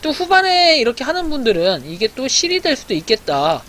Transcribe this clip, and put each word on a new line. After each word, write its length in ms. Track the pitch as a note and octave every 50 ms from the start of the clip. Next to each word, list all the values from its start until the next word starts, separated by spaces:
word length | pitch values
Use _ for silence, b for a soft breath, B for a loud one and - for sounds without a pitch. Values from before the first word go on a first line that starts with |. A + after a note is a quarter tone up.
또 100 | - D#4
후반에 640 | C#4+ - F4+ E4+ F#4+ F#4 F#4+ F#4+ F4+ F4+ F4 E4+ D#4+
이렇게 260 | D4+ A3+ A#3 A#3+ - C4
하는 260 | C4 E4 F4+ F4 D#4
분들은 540 | D4+ C#4+ B3 A3+ G3+ E3+ E3 F#3 F#3+ D3+ B2+
이게 220 | D3 E3 F3 G#3+ A3 -
또 140 | - B3+ C4+
실이 320 | - - - E4+ F4+ F#4
될 160 | - F4 C#4+
수도 160 | - - - G3
있겠다, 680 | D#3 D#3+ - - - - - D3 C#3 C#3+ D#3+ D#3+ B2+ -